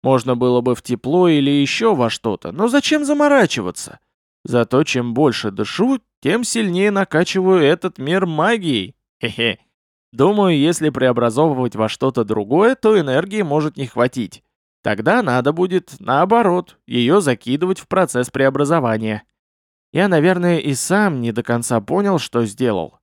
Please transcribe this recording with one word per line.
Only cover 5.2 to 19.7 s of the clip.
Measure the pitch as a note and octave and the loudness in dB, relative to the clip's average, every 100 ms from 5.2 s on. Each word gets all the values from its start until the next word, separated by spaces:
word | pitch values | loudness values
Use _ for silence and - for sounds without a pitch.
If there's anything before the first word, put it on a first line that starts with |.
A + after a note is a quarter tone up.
| D3 A2+ G#2+ | 0 0 -6
дышу, | G2 G#2 - A#3+ C4+ _ _ | -6 -6 -2 0 -2 _ _
тем | C3+ G#3+ | -4 -2
сильнее | A#3+ A#3 G#3 F3 G3+ | -2 -4 -2 0 0
накачиваю | G3 F#3+ D3+ F3+ F#3+ F#3 F#3 | 0 0 0 0 0 2 4
этот | C#3+ F3 F#3 - | 4 2 -4 -8
мир | C3+ F#3 F3+ | -4 -2 -2
магией. | D3+ F3+ A#3 F3 A#2+ F#2+ _ _ _ | 0 0 0 -2 -4 -4 _ _ _
Хе-хе. | A#2 G#2 A#2 G2 _ _ _ _ _ | -10 -2 -2 -4 _ _ _ _ _
Думаю, | A2+ D#3 G#3 G3 D3+ | 0 2 4 2 4
если | D3+ E3+ D#3 | 2 0 -2
преобразовывать | C3 B2+ A#2+ A#2 A2+ D#3+ C3 B2 G#2 | 0 0 2 0 2 0 0 -4 -2
во | A2 | -4
что-то | - C3 B2+ | 0 -2 -2
другое, | G#2 G#2+ G2+ D3+ A3+ C4 | -2 -4 0 2 2 2
то | A3 G#3+ | 2 2
энергии | C#3+ C3 G3 G#3+ | 2 -2 -2 -4
может | E3+ D3 D3+ C#3+ | -2 0 -2 -6
не | C3 | -8
хватить. | - B2 B2+ G#2 - _ _ _ _ | -2 -2 -2 -8 -10 _ _ _ _
Тогда | - G#2 A2 A#3 | -6 -2 0 0
надо | F#3 B2 B2+ | 2 0 0
будет, | E3 F3+ F3+ - - | 0 -2 -2 -4 -14
наоборот, | - C3+ F3+ A#3 G#3+ F3+ - _ _ | -2 0 2 2 2 0 -6 _ _
её | B2 A#2+ F#3+ | 0 2 2
закидывать | D#3 A#2+ - C#3 F3+ F#3+ | 2 -2 -2 -2 -2 -4
в | - | -2
процесс | F#3+ F3 B2 B2 | 0 0 -2 -4
преобразования. | C3 C3+ C3+ C#3+ E3 B2 A2 A2 G#2+ _ _ _ _ _ | 0 0 2 0 2 0 -2 -2 -6 _ _ _ _ _